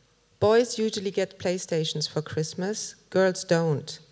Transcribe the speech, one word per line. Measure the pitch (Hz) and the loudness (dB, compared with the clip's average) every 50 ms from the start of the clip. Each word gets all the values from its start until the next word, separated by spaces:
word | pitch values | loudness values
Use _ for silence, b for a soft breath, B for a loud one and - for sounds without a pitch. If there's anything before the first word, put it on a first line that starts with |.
| B B B B _ _ _ - | B B B B _ _ _ 0
boys | 202 208 220 233 254 240 - 220 | 4 6 6 6 4 2 0 -2
usually | 220 220 214 214 190 202 | -2 -2 -2 -2 -4 -4
get | 185 202 190 185 - - | -2 -2 -2 -2 -4 -6
PlayStations | - 185 180 185 - - 170 160 160 160 - 156 147 - | -2 -2 -2 -2 -2 -2 -2 -2 -2 -2 -4 -4 -4 -4
for | - 156 | -4 -4
Christmas, | 156 - - 156 156 - - 180 180 202 220 - - - - _ _ - | -4 -4 -4 -4 -4 -4 -4 -6 -4 -4 -4 -6 -8 -10 -12 _ _ -2
girls | - 180 190 185 180 185 - | 2 4 4 4 2 0 0
don't. | - 175 165 165 160 147 117 - - - - - B | 2 2 2 4 2 0 -2 -4 -8 -14 -16 -16 B